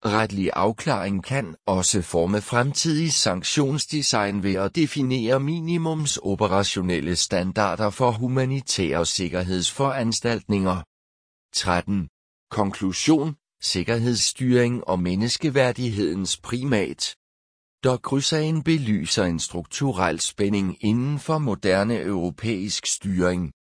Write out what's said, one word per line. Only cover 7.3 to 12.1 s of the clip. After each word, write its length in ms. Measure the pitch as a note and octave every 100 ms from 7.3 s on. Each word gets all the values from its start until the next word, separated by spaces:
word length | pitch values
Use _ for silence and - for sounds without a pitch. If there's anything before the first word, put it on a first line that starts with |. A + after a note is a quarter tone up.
| F#2+ F#2 G2 G2+ E2+ G#2+
for 200 | G2+ B2
humanitære 960 | A2 B2 C3 C3 C3+ - - E2+ D#2 E2
sikkerhedsforanstaltninger. 1800 | - F2+ F2+ F2+ F#2 E2+ - C#3 C3+ A#2 A2+ A#2+ A2+ - G2+ F#2+ F2+ - _ _ _ _ _ _
Tretten. 540 | - F#2+ F2 F#2 G2+ D#2